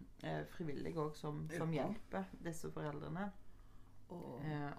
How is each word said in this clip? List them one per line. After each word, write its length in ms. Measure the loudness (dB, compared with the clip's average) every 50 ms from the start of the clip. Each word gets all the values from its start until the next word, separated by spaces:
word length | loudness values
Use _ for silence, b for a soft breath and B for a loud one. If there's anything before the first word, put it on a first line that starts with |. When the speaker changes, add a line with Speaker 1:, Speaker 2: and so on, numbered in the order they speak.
| -12 -12 -10 -4 0
Speaker 1:
eh, 200 | 0 2 2 0
frivillige 520 | -2 -2 0 0 2 2 2 2 2 2 4
også 220 | 2 2 0 0
som, 240 | -2 0 0 0 0 0
som 220 | 2 2 4 4 6
Speaker 2:
Ja. 120 | 6 4
Speaker 1:
hjelper 400 | 4 2 0 -2 0 0 0 0 0 -4 -4 -2
disse 280 | 0 0 0 0 0
foreldrene. 580 | 0 0 0 0 0 0 -2 0 0 2 0 0 -2 B B B B B B B B B B B B B -8 -6
Speaker 2:
Og 320 | -6 -6 -4 -4 -4 0 0
Speaker 1:
Eh, 280 | 2 2 2 2 0 0